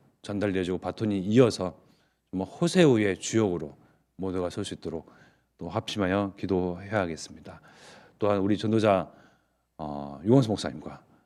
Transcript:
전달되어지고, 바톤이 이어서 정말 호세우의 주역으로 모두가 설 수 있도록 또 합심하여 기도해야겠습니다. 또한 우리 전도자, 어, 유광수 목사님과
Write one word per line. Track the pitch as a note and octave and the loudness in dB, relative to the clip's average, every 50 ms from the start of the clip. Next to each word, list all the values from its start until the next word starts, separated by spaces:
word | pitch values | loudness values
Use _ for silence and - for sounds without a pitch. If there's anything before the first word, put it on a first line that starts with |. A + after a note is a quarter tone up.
| _ _ _ _ | _ _ _ _
전달되어지고, | - - G#2 G2+ G2+ G#2 F#2 F#2+ F2+ F2 F#2 | -12 -8 -4 -2 -2 0 0 0 0 -2 -2
바톤이 | F2 - F2+ F#2 - A2+ G#2+ G2+ F#2+ | -4 -4 -8 -6 -4 -4 -2 -2 -2
이어서 | F2+ G2+ G#2+ B2+ C3 A2 - - F#2 F2 - - _ _ _ _ _ _ _ _ _ _ | -2 4 6 6 6 6 4 0 -4 -6 -6 -10 _ _ _ _ _ _ _ _ _ _
정말 | - F#2 F#2+ - | -6 -6 -6 -6
호세우의 | - - F3 E3+ - F#3 E3+ D3 B2 A2 G#2+ G2 F#2 - | -4 -2 -2 0 4 6 6 6 6 6 4 0 -2 -2
주역으로 | - - - A2+ A2 G2 F2 E2 D#2 D2 - - _ _ _ _ _ _ _ | -4 -2 2 2 2 2 0 -2 -6 -8 -12 -18 _ _ _ _ _ _ _
모두가 | - F#2+ F#2+ F2+ F#2+ F2+ F2 | -8 -8 -6 -4 -4 -4 -4
설 | - A2 G2+ | -4 -6 -8
수 | - F2+ | -8 -10
있도록 | - - E2+ D2+ E2 - - - - - - _ _ _ _ _ | -10 -8 -8 -8 -8 -10 -12 -20 -20 -20 -20 _ _ _ _ _
또 | _ E2 E2+ | _ -12 -8
합심하여 | E2+ A2+ - - - G#2+ G2 F2+ F#2+ G2+ G2+ G2 F#2+ | -8 -8 -6 -6 -4 -2 0 0 0 0 -2 -4 -6
기도해야겠습니다. | - - F#2 G2 F#2 F2+ F2+ F2 F2+ G2 G2+ G#2+ G#2 F#2 E2+ D#2+ D2+ - - - D#2 - - - - - - - - - - - - - - _ _ | -8 -4 -2 0 0 0 -2 -4 -8 -8 -4 -4 -2 -2 -2 -6 -8 -12 -16 -16 -18 -18 -20 -20 -20 -20 -20 -20 -20 -20 -20 -20 -20 -20 -20 _ _
또한 | G#2+ G#2 G#2 G2 | 0 0 2 2
우리 | F#2+ G2+ G#2 | 2 0 0
전도자, | F2+ - G#2+ A2 A2 G#2+ G#2+ G2 F#2 E2+ - - - - _ _ _ _ _ _ _ _ _ _ | 0 0 0 2 4 4 4 4 4 2 -2 -10 -20 -20 _ _ _ _ _ _ _ _ _ _
어, | - D#2 D2+ D2 C#2+ C#2+ C#2+ C#2+ C2+ D#2+ | -12 -10 -8 -8 -8 -10 -12 -12 -6 2
유광수 | G#2 B2 C#3 B2 G#2+ | 6 6 6 6 4
목사님과 | G2+ - - D2 B1 D2+ - - - - - _ _ _ _ | 0 -2 -2 -6 -8 -8 -12 -14 -16 -18 -20 _ _ _ _